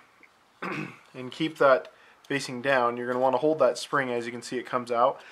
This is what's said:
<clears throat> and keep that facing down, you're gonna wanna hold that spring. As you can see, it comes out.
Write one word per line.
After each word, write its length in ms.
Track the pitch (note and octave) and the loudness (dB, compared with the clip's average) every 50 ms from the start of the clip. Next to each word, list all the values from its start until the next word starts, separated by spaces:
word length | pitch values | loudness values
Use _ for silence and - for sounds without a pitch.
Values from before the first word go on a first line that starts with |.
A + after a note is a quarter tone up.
| - _ _ _ - _ | -20 _ _ _ -20 _
<clears throat> 340 | _ _ _ _ _ _ - | _ _ _ _ _ _ -10
and 680 | - - - - - - - _ - - C3 B2+ B2+ | -8 -8 -8 -10 -10 -14 -18 _ -20 -16 -14 -14 -14
keep 280 | - - D#3+ D#3 D#3 - | -6 -6 -6 -6 0 4
that 340 | D3+ C#3 C3 B2 - - - _ - - _ _ _ _ | 6 6 6 6 2 -4 -16 _ -20 -20 _ _ _ _
facing 320 | E3 D3+ C#3+ - C3 A#2+ | -4 -4 -4 -6 -8 -6
down, 360 | A#2+ C#3 C#3 C3 A#2+ A#2+ A#2+ | 0 2 2 4 2 2 0
you're 100 | B2 B2 | -2 -4
gonna 140 | B2 B2+ B2+ | -4 -2 0
wanna 180 | B2+ C3 B2+ B2 | 2 2 2 2
hold 200 | D3+ D3+ D#3 D#3 | 2 2 4 4
that 180 | C3+ A#2+ - - | 4 2 2 0
spring. 320 | - - - C#3+ C3 B2+ | -6 -4 -2 -2 -2 -2
As 160 | A#2+ A#2+ A#2 | -4 -4 -4
you 60 | A#2+ A#2+ | -6 -10
can 100 | A#2+ A2+ | -10 -10
see, 160 | - C3 B2 | -8 -8 -8
it 80 | A2+ | -6
comes 260 | - - B2+ B2 A#2+ A#2+ | -4 -4 -4 -4 -2 0
out. 280 | A#2 A#2+ C3+ C#3 - - - | 2 2 2 2 -2 -10 -20